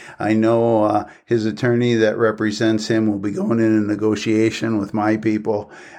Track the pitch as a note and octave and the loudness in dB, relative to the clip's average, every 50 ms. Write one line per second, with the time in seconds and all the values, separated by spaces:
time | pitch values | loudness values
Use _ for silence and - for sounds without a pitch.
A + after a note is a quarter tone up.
0 | - - - - G2 G#2 A2 A2 A2 A2+ A#2 A#2 A#2 A#2 A2+ A2 G#2+ G#2+ G#2+ G#2+ | -20 -18 -12 -6 -2 0 2 2 4 4 2 2 2 2 2 4 2 2 0 0
1 | G#2+ - - - _ - B2 A#2 G#2+ A2 G#2 G#2+ - B2 A#2+ A#2+ B2 A#2+ A#2 A2+ | -4 -6 -14 -16 _ -2 -2 0 0 -2 -4 -2 -2 0 0 2 2 2 2 2
2 | A2 G#2+ G#2+ G2+ A2+ A2 G#2+ G#2+ A2 G#2+ G#2 - A#2+ A2+ A2 G#2+ G#2+ - A#2 A2 | 2 2 2 2 0 0 0 0 -2 -2 -2 0 0 0 0 0 -2 -2 0 0
3 | A2 G#2+ G#2 G2 G2 G#2 G2+ F#2+ G2 A2 A2+ A2+ A2+ A2 A2 G#2+ G#2 G2+ G#2 G#2 | 2 0 0 -2 -4 -6 -4 -4 -2 -2 0 2 2 2 2 2 2 0 -2 -2
4 | G#2+ G#2+ G#2+ G#2 - A2+ A2 G#2+ A2 A2+ A2 - - A#2 A2+ G#2 G2 G2 - A2 | 0 0 -2 0 -2 0 0 2 2 0 0 -2 -4 -2 -2 -2 -4 -4 -4 -2
5 | G#2 G#2+ A2 A2 A2 A2+ G#2+ G#2+ G#2+ A2 G#2+ G#2 G#2 - - - - - - | 0 0 -2 0 0 -2 -2 -2 -2 -2 -4 -4 -4 -8 -16 -20 -20 -20 -20